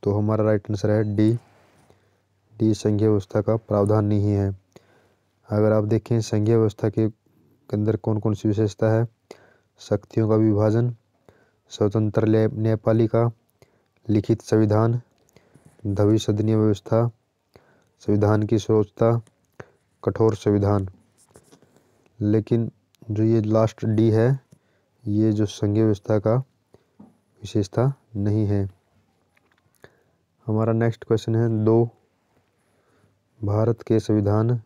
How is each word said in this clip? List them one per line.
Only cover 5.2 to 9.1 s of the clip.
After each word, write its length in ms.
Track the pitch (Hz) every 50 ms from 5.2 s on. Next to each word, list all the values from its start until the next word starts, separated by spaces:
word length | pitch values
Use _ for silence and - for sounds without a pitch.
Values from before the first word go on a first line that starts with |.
| _ _ _ _ _ _
अगर 240 | 107 107 107 107 107
आप 120 | 110 107
देखें 360 | 107 113 110 - - 120 117
संघीय 360 | 110 - - 107 104 107 117
व्यवस्था 320 | 113 110 107 - - - 110
के, 200 | 104 - 110 107
के 680 | 110 _ _ _ _ _ _ _ _ _ _ _ -
अंदर 200 | 107 104 107 107
कौन 220 | 110 - - 110 107
कौन 140 | 101 110 107
सी 140 | - - 110
विशेषता 420 | 104 104 110 104 - _ - 110
है, 160 | 110 113 117 110